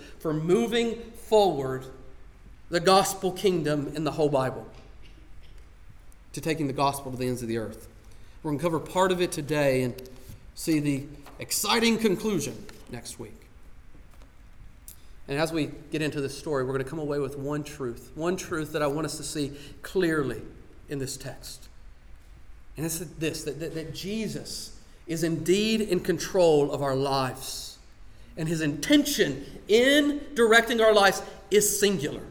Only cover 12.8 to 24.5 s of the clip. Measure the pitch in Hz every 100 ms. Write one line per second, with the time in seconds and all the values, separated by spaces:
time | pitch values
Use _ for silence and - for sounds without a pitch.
12.8 | - 120 - - 107 - - - - -
13.8 | - - - - - - - - - -
14.8 | - - - - - 143 160 160 135 -
15.8 | - 156 151 147 135 - - 139 131 135
16.8 | 131 160 147 147 135 143 139 147 147 -
17.8 | 127 120 - - 165 185 - 165 151 156
18.8 | 147 147 156 - 143 156 139 - - -
19.8 | - 196 170 156 131 107 - - - -
20.8 | - 143 131 - 135 - - - - -
21.8 | - - - - - - - - - -
22.8 | 160 165 165 - 156 - - 139 160 151
23.8 | 151 131 180 220 202 143 -